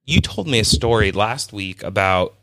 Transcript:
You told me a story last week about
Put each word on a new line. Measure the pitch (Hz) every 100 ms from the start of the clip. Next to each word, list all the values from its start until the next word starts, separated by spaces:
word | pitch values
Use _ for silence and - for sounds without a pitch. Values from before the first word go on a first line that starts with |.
You | - 175
told | - - 170
me | 117
a |
story | 104 - 117 113 98
last | 92 107 131 -
week | 101 95 95
about | - 98 95 92 92 _